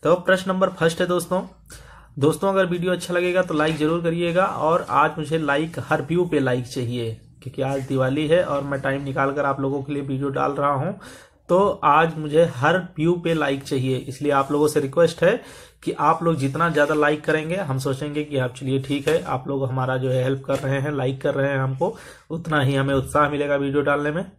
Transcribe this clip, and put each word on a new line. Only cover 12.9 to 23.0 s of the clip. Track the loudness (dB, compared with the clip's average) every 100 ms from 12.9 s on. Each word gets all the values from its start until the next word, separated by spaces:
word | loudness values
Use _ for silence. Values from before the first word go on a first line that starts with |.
| -2
व्यू | 0
पे | 0 0
लाइक | 0 0 -2
चाहिए, | -2 -2 0 -2
इसलिए | -4 -6 0
आप | 2 2
लोगों | 2 2
से | 2
रिक्वेस्ट | 0 4 2 4
है | 2 2 -6 -20 -20 _
कि | -6 0
आप | 2 2
लोग | 0 0
जितना | -2 0 0
ज़्यादा | 2 2 4
लाइक | 2 0
करेंगे, | 0 -2 0 -4
हम | -4 -4
सोचेंगे | -2 -4 -4 -6
कि | -4 -2
आप, | -4
चलिए | -4 -4 -2
ठीक | -2 -2 0
है, | 0
आप | 0 -6 -4
लोग | -4 -2
हमारा | -2 -2 -2
जो | 0
है | 0
हेल्प | 0 -2 -2
कर | -4
रहे | -2 -2
हैं, | -2
लाइक | -2 -2 -2
कर | -2
रहे | 0 0
हैं | 0
हमको, | -2 0 -2 -4 -16 -20 _
उतना | -10 -2 2
ही | 2
हमें | 2 2
उत्साह | 0